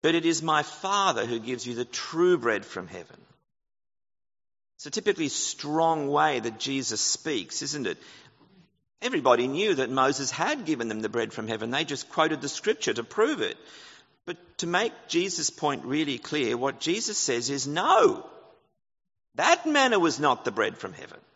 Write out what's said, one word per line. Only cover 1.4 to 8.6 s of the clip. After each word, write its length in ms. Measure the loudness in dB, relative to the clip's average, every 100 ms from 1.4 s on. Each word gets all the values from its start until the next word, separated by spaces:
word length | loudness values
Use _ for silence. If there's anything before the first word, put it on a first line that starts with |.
gives 260 | -4 -8 -6
you 80 |
the 120 | -6 -6
true 500 | -8 -8 2 4 4
bread 300 | 2 0 -4
from 200 | -10 -10
heaven." 340 | -14 -16 -20 _ _ _ _ _ _ _ _ _ _ _ _ _ _ _ _
It's 100 | -8
a 40 |
typically 400 | -2 0 0 0
strong 800 | -2 -6 -6 -2 2 4 2 2
way 320 | 4 4 2
that 200 | -2 -6
Jesus 400 | -4 -4 -4 -2
speaks, 640 | -2 -2 -2 -4 -4 -8
isn't 240 | -6 -4 -4
it? 120 | -6 -10 -20 -20 _ _ _